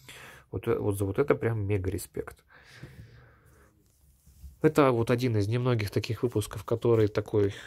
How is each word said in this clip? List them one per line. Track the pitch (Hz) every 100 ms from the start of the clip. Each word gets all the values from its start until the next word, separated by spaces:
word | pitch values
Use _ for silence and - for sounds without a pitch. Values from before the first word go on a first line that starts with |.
| - - - - -
Вот, | 101 117
э, | 113
вот | 107 98
за | 98
вот | 95
это | -
прям | - 113 110 98
мега | 104 90
респект. | 92 - - - - _ - - - - - - - - _ _ _ _ _ _ _ _ _ _ - - -
Это | 156 151 135
вот | 117 117
один | 123 127 107
из | 101
немногих | 123 127 117 101
таких | 113 - 107
выпусков, | 123 107 - 110
который | - 117 120 113 104
такой | - - 107 101 -